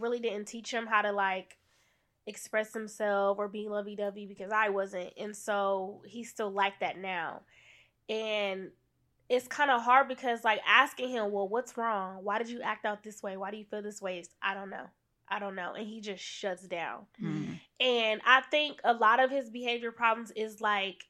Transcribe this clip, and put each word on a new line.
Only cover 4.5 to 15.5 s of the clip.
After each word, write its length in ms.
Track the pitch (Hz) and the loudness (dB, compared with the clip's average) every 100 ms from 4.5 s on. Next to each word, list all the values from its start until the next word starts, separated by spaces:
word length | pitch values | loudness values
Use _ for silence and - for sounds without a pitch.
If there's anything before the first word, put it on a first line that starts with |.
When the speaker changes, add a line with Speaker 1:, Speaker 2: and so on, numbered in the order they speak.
Speaker 1:
I 160 | 214 220 | 2 2
wasn't. 440 | 196 196 190 180 - | 2 -2 -6 -10 -10
And 180 | 208 208 | -10 -8
so 680 | - 202 196 196 190 208 214 | -2 0 2 0 -2 -10 -16
he's 220 | 240 233 | -14 -14
still 220 | - 208 | -6 -4
like 300 | 196 196 202 | 2 0 2
that 180 | 185 170 | -4 -4
now. 440 | 190 180 156 - _ - - - _ _ - | -6 -4 -4 -8 _ -20 -20 -20 _ _ -6
And 640 | 220 220 214 202 190 190 - _ _ _ _ _ | -4 -2 -2 -2 -4 -8 -16 _ _ _ _ _
it's 200 | 247 247 | 0 2
kinda 300 | - 285 247 | 2 4 6
hard 300 | 233 254 262 | 8 6 6
because, 360 | 254 262 233 | 0 -2 0
like, 160 | 233 214 - | 2 2 6
asking 440 | 220 285 - 247 | 8 8 2 -4
him, 200 | 247 208 | 0 0
"Well, 160 | 202 196 | 0 0
what's 280 | 220 240 - | -2 -2 -4
wrong? 480 | 233 208 190 190 | 0 0 -2 -6
Why 140 | 196 208 | -2 -2
did 100 | 233 | -2
you 120 | 240 | -4
act 220 | 226 214 | -4 -2
out 180 | 220 208 | -4 -4
this 200 | 214 208 | -10 -10
way? 140 | 208 190 | -8 -6
Why 140 | 196 | -6
do 60 | 214 | -8
you 80 | |
feel 180 | 208 214 | -8 -8
this 180 | 208 208 | -8 -8
way?" 160 | 190 180 | -6 -6
It's, 160 | 170 _ | -10 _
"I 120 | 196 | -4
don't 160 | 196 196 | -4 -8
know. 160 | 208 - _ _ _ - | -10 -14 _ _ _ -8
I 100 | 208 | -6
don't 160 | 202 | -4